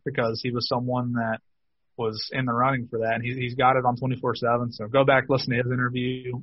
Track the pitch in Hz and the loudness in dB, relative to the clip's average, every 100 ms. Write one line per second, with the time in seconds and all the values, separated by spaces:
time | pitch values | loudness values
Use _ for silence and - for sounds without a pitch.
0 | - 135 117 113 127 120 117 127 123 123 | -4 -2 0 0 -2 -4 -2 -2 0 -2
1 | 123 120 113 113 _ _ _ _ _ - | -2 -2 -2 -4 _ _ _ _ _ -4
2 | 113 107 - 131 127 117 127 131 117 117 | -4 -4 -6 -4 -2 2 2 2 -2 -2
3 | 110 113 117 127 123 123 127 131 123 123 | 0 0 -2 -4 -4 2 4 4 2 0
4 | 131 127 127 113 117 120 120 - 107 131 | -2 -2 -2 0 2 2 0 -6 0 4
5 | 135 135 127 135 - 120 123 127 123 123 | 6 4 4 0 2 0 0 0 0 0
6 | 123 127 127 123 | -2 -4 -6 -8